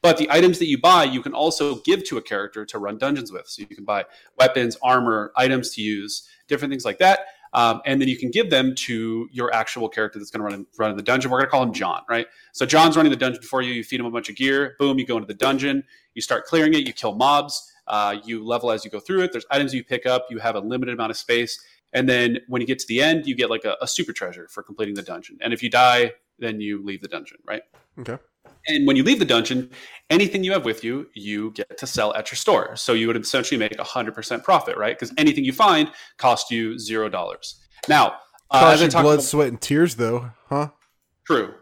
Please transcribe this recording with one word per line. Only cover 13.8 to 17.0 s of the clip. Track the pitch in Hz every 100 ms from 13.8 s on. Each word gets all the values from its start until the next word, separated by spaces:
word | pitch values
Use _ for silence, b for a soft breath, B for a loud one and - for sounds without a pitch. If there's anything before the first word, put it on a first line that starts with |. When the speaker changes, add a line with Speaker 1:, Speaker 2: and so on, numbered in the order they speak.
Speaker 1:
feed | 110 131
him | 120
a |
bunch | 117 113
of | 104
gear. | 135 139 139 -
Boom, | 143 131
you | 120
go | 117
into | 107
the |
dungeon. | 101 131 135 139 139 - b b
You | -
start | - 127 -
clearing | 165 156 156
it. | 131
You |
kill | -